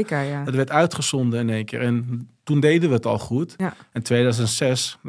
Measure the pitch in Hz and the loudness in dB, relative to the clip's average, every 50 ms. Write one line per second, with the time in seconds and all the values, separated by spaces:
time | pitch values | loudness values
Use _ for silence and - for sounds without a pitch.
0 | 214 - 160 143 139 139 143 143 143 143 131 131 135 131 147 151 170 165 - - | 0 0 -2 -4 -4 -4 -6 -6 -6 -4 -2 -2 0 2 2 2 2 2 0 -2
1 | 143 - - 135 127 120 117 117 120 113 110 110 110 104 - 120 123 120 120 120 | -4 -2 -2 0 0 0 0 0 0 -2 -2 -2 -4 -6 -6 -4 -2 0 0 -2
2 | 120 123 123 120 123 - _ _ - - 151 147 139 151 160 170 165 165 131 113 | -2 -4 -6 -8 -8 -10 _ _ -4 0 2 4 6 6 6 4 4 4 2 2
3 | - 113 110 107 - - 117 127 165 170 - - 190 - - - - _ - 123 | 0 0 -2 -2 -4 -2 -2 -2 -2 -4 -6 -6 -6 -6 -6 -8 -18 _ -10 -8
4 | 113 - 123 120 123 127 120 117 117 110 113 - 151 131 127 123 - - - - | -2 0 2 4 4 4 2 2 0 0 0 0 0 0 0 0 -2 -6 -8 -12
5 | - | -16